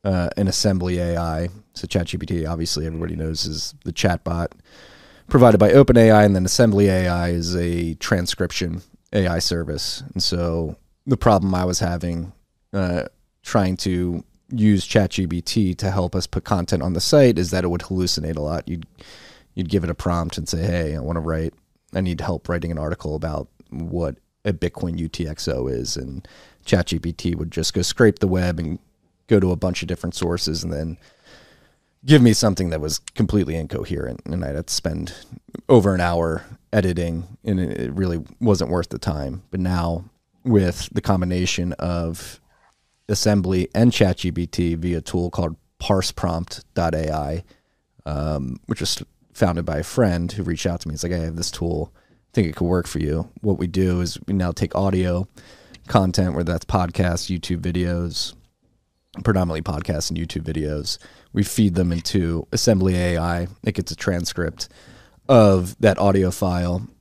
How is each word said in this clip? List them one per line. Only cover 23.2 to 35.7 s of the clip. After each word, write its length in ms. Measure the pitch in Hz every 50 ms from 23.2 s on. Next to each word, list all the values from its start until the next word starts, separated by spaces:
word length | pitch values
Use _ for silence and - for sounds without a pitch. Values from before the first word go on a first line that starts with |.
| 78 80 76 76 - _ _ _ - _
what 460 | - 69 82 85 87 87 85 71 - _ _ _ _ _ _
a 80 | 104 90
Bitcoin 460 | - - 87 - - - 87 85 85
U 80 | 82
T 200 | 78 - - 85
X 200 | 76 78 - -
O 180 | - 65 64 64
is." 320 | 67 64 60 62 - -
And 300 | 69 65 67 67 65 - - - - - - _ _ _
Chat 200 | - - 92 87
G 120 | - 85 80
P 120 | - 85
T 220 | 80 - - 90 85
would 160 | 80 80 85
just 240 | - 82 80 - -
go 80 | -
scrape 380 | 87 - - - 123 107 - -
the 80 | -
web 320 | 92 92 90 90 90 85 85
and 180 | 82 78 87 - _ _ _ _ _ _ _ _ _
go 140 | - 117 101
to 120 | 92 90
a 40 | 90
bunch 260 | 76 - 92 87 -
of 60 | -
different 260 | 85 90 - - 87 -
sources 500 | - 90 85 85 87 - - 80 82 82
and 80 | 85
then 260 | 80 71 80 82 92 - _ _ _ _ _ - - - - _ _ _ _ _ _ _ _ _ _ _ -
give 160 | 131 151 143
me 120 | 123 117 104
something 360 | - - 107 92 - 92 85
that 100 | 80 78
was 200 | 73 80 78 - _ - _
completely 400 | - 113 87 - 104 90 65 82
incoherent. 640 | 82 76 - - - - - - 71 - 62 62 - _
And 200 | - 80 90 85
I'd 100 | 69 -
have 120 | 76 87
to 60 | - -
spend 420 | - - 82 80 80 80 85 - - - _ - - _ - - - _
over 280 | -